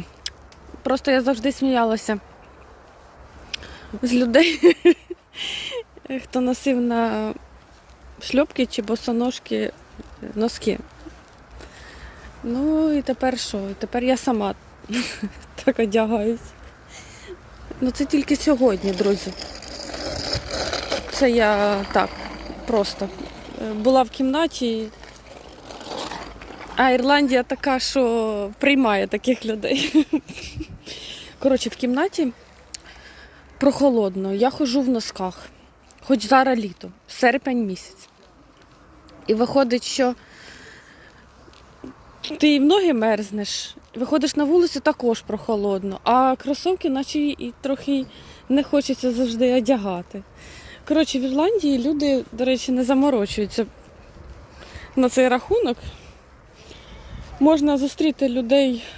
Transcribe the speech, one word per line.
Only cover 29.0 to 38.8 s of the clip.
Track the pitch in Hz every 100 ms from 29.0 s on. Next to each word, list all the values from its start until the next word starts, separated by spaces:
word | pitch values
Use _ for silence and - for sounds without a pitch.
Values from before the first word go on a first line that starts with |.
| 196
таких | 214 - 240
людей. | 220 220 202 277 302 302 285
<laughs> | 311 - - - - - - - - - - - -
Коротше, | 269 262 233
в | -
кімнаті | 247 254 370 - 269 - - - - - - - - - - - - -
прохолодно, | 269 - 277 233 196 190 190
я | 196 254
ходжу | - 277 262
в | 254
носках. | 240 - - 185 - - - - _ _ - -
Хоч | 214 208
зараз | 262 262 240
літо, | 208 - 180 - -
серпень | - 247 262 277 247 208
місяць. | 185 - - - _ - - - - - -